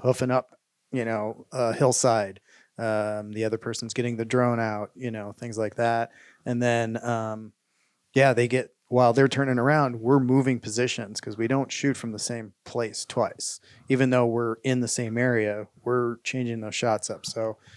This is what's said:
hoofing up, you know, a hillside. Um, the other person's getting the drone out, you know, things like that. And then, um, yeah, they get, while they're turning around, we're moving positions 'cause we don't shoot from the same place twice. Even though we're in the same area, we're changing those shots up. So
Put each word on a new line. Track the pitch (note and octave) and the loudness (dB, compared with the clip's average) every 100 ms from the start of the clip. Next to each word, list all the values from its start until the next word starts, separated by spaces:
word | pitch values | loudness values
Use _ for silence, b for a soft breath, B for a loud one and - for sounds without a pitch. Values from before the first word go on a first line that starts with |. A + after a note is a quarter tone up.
hoofing | B2+ - B2+ | 0 2 2
up, | B2+ - _ _ _ - | 0 -2 _ _ _ -8
you | C3 | -4
know, | A2+ A2 G#2+ - - | -2 -2 -4 -8 -10
a | B2+ A#2 | -2 -2
hillside. | G#2 C3+ A#2+ B2+ A2+ G2 F#2+ b b b - | 4 2 4 2 2 0 -8 b b b -6
Um, | A2+ G#2+ G#2+ G#2+ G#2 | -2 -2 -2 -6 -8
the | G#2+ | -4
other | A2 A2 | -2 -2
person's | A#2+ A2 A2+ | -4 -8 -6
getting | - A#2+ A2+ | -4 -4 -4
the | A2+ | 0
drone | B2 B2 A#2 | 2 2 2
out, | A2 G#2 G2+ - | -2 -4 -8 -8
you | B2 | -8
know, | A2 G2+ - | -8 -10 -10
things | A#2+ A2 | -8 -4
like | G#2+ - | -4 0
that. | A#2 A#2 A2+ b b b B2 | 0 0 -2 b b b -4
And | A#2+ | 0
then, | B2 A#2 A2+ A2+ A#2+ | 2 2 0 -4 -4
um, | A2+ A2 A2 A2 _ _ _ _ _ _ C3+ | -4 -4 -8 -14 _ _ _ _ _ _ 4
yeah, | C3+ | 6
they | A#2+ A#2+ | 6 2
get, | B2+ - _ - | 0 -4 _ -2
while | B2 A#2+ | 4 6
they're | A#2 C3+ | 6 4
turning | C3+ C3+ B2 | 4 0 2
around, | B2+ D3+ C3+ A#2+ | 4 4 2 0
we're | A#2 C#3 | 4 4
moving | B2 C3+ C3 A#2+ | 6 4 4 0
positions | A2 A2 B2 - G#2 G#2+ | -2 -2 -2 -2 -8 -10
'cause | - G#2 | -10 -4
we | A#2 | 0
don't | C3+ C3 | 0 -2
shoot | - C#3 B2+ | -2 -2 -2
from | A#2 | -6
the | G#2+ | -8
same | - A#2 A2 _ | -6 -8 -10 _
place | - B2 A2+ G#2 - | -8 -4 -4 -6 -6
twice. | A#2+ G#2 - - - b b b | -2 -2 -2 -12 -12 b b b
Even | C3 C3 | 2 4
though | B2+ A#2+ | 4 2
we're | A#2 A#2 A2 | 0 -2 -2
in | C3+ B2+ | -2 0
the | A#2 | -2
same | - A#2 A#2 | -4 -4 0
area, | B2+ A#2+ G#2 G#2 G#2+ _ | 2 2 0 -4 -10 _
we're | A#2+ B2 A#2+ A#2 | -2 0 0 -4
changing | - C3 A#2+ A2+ | -6 -4 -4 -4
those | G#2+ - | -6 -2
shots | B2 G#2 - | 0 0 -4
up. | G2 - | -10 -8
So | A2+ A2+ A2+ b | -6 -6 -6 b